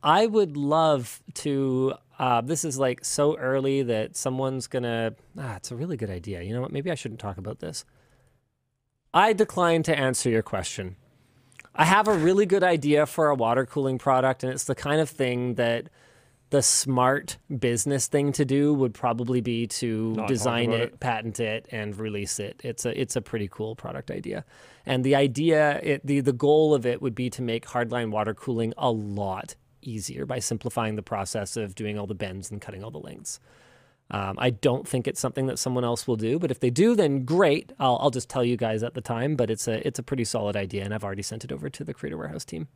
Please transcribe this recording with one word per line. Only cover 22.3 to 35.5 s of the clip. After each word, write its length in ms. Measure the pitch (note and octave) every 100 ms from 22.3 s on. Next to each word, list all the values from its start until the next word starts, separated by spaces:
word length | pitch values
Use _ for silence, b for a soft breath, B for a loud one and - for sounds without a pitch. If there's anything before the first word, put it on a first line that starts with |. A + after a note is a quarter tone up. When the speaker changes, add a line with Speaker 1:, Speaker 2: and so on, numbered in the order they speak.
| -
Speaker 1:
it. 200 | G2+ -
It's 200 | A#2+ -
a, 160 | B2 -
it's 140 | C3
a 60 | B2
pretty 260 | - A2+ G2+
cool 280 | - G#2+ A2+
product 340 | - C3+ -
idea. 340 | - - - - B B B
And 200 | - C3
the 100 | C3
idea, 640 | C#3 C#3 A#2+ D#3+ D#3 D3+ C#3+
it, 240 | - C#3+
the, 160 | C#3 C#3
the 120 | C3+
goal 420 | B2 C#3+ D3+ D#3
of 100 | C#3+
it 160 | A#2+ B2
would 140 | C3+
be 160 | G#2+ B2
to 120 | -
make 240 | A#2+ A2+ -
hardline 440 | B2 A#2+ B2 A2+
water 240 | G#2+ G#2+
cooling 400 | G#2+ - A#2 A2+ -
a 140 | C3+
lot 640 | A2+ G#2 G2+ G2 F#2+ - - _ _
easier 460 | C3 A2 - C3 C#3
by 140 | B2+
simplifying 560 | - A2+ A#2+ - A2 G#2+
the 60 |
process 540 | - G#2 G2 A2 G2 A#2
of 200 | G#2 F#2
doing 200 | G#2 G#2
all 100 | G2+
the 60 |
bends 360 | F#2+ G2+ F#2+ F#2
and 100 | G#2
cutting 220 | - F#2+
all 80 | G#2+
the 80 | -
lengths. 400 | - - - - b b b b b b _
Um, 240 | G2+ G2 G2
I 120 | B2+
don't 380 | A2+ C#3 B2+ -
think 180 | C3 B2
it's 140 | -
something 260 | C3 C3+
that 100 | C3